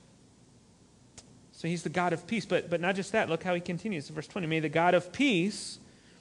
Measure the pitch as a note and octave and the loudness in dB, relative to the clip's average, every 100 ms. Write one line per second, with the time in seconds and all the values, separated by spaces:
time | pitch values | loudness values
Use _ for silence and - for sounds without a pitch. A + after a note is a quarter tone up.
0 | - - - - - - - - - - | -20 -20 -20 -20 -20 -20 -20 -20 -20 -20
1 | - - - - - - E3 F3 E3+ E3 | -20 -20 -20 -20 -20 -8 -4 -2 -2 0
2 | F3 E3 - A3 - E3+ - E3 F3 G3 | 2 0 -2 -4 0 0 0 -2 0 -2
3 | F#3 A3 C3 D#3+ F#3 F3 F3 E3+ A3 F3 | 0 0 0 0 -2 -2 -2 -6 -4 -6
4 | C#3 D#3 D3 G#3 D#3+ D#3+ D3+ D#3 F3 F3+ | -6 -10 -8 -6 0 0 2 2 6 4
5 | F3 - C#4 F#3 F#3 - - - - - | 4 2 4 4 2 -2 -10 -14 -20 -20
6 | - - | -20 -20